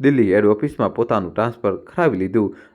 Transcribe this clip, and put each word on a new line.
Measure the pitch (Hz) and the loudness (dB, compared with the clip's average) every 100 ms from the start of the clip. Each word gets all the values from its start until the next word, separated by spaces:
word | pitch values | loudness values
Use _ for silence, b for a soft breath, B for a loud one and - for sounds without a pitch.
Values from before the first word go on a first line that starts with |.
દિલ્હી | 135 135 101 | 0 2 4
હેડ | 101 | 4
ઓફિસમાં | 104 104 147 - 101 | 4 2 -2 -4 -4
પોતાનું | - 113 110 87 | -2 -2 -2 -4
ટ્રાન્સફર | - 117 117 101 92 | -4 -4 -4 -4 -6
કરાવી | - - 165 95 | -6 -2 0 0
લીધું | 92 110 98 B B | -2 0 -2 B B